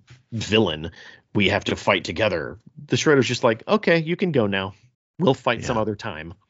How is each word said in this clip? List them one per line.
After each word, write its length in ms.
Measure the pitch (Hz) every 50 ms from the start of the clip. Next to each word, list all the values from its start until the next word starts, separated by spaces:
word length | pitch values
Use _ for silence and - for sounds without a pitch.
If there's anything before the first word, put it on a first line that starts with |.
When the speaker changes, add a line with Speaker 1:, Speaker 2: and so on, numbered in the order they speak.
| _ _ - - _ _
Speaker 1:
villain, 600 | 117 110 - - 107 110 107 87 78 76 78 85 - - - - - _ _ _ -
we 140 | 117 98 -
have 160 | 104 95 -
to 100 | - 101
fight 300 | - - - 101 90 -
together." 520 | - 87 85 110 107 95 80 69 60 - - _ - _ - -
The 100 | - -
Shredder's 320 | - - - 147 135 117
just 160 | 104 123 - -
like, 240 | 120 113 110 -
"Okay, 320 | - 202 214 - 190 170 165
you 160 | 156 160 175
can 160 | - - 180
go 160 | 143 131 107
now. 280 | 101 98 98 95 95 - _ _ _ _ _ _ _ _ -
We'll 140 | 170 131 135
fight 320 | - - 127 117 110 -
some 100 | 131 120
Speaker 2:
Yeah. 40 | 110
Speaker 1:
other 140 | 107 107 104
time," 380 | - - 110 82 78 80 85 92 - _